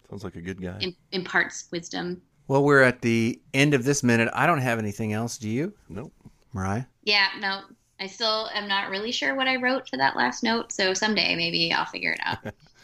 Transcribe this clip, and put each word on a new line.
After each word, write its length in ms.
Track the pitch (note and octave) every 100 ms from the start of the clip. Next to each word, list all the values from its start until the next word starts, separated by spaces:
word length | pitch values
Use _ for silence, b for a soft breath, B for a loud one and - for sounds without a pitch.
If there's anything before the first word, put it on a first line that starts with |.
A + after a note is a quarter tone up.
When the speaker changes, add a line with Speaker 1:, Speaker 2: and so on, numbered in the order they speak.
| _
Speaker 1:
Sounds 140 | G2+
like 120 | G2 F2
a 60 |
good 200 | F2 F#2
guy. 160 | F2+ G#2
Speaker 2:
Im-, 160 | F#3 F3 _
imparts 560 | F#3+ F3+ F#3 E3+ - -
wisdom. 520 | F3 E3 F#3 F3 F3 - _ -
Speaker 3:
Well, 140 | C#3 C#3+
we're 160 | C#3
at 200 | C3 B2
the 380 | A#2+ A#2 A2+ - _
end 200 | C3+ D3
of 120 | C#3+ A#2+
this 180 | C#3+
minute. 240 | B2 A#2 A2+
I 120 | - C#3+
don't 120 | D#3+
have 180 | B2+ A#2
anything 360 | G#2+ G2+ A2
else. 240 | G#2+ A#2+ -
Do 100 | G#2+
you? 260 | A#2 F3+ G#3 -
Speaker 1:
Nope. 240 | F#2+ D3 - - _ _
Speaker 3:
Mariah? 320 | - F#2+ G#2 B2+ _
Speaker 2:
Yeah, 240 | - G#3 G3 -
no. 220 | G3+ G3 - - _ -
I 60 | F#3+
still 420 | - A3+ A3 A3
am 140 | G#3 G3+
not 220 | G3 G3+
really 240 | F#3+ A3
sure 200 | B3 C#4+
what 140 | C4+ C4
I 80 | C4
wrote 320 | B3 C4 -
for 80 | C4
that 220 | - -
last 260 | B3 B3
note, 300 | A3+ A3+ -
so 200 | - F#3+
someday 420 | F#3+ G#3+ G3+ F3 E3+
maybe 340 | E3+ E3+ E3
I'll 140 | - D#3+
figure 260 | - E2+
it 80 | D#2+
out. 160 | - -
Speaker 1:
<laughs> 100 | G#2+ - b b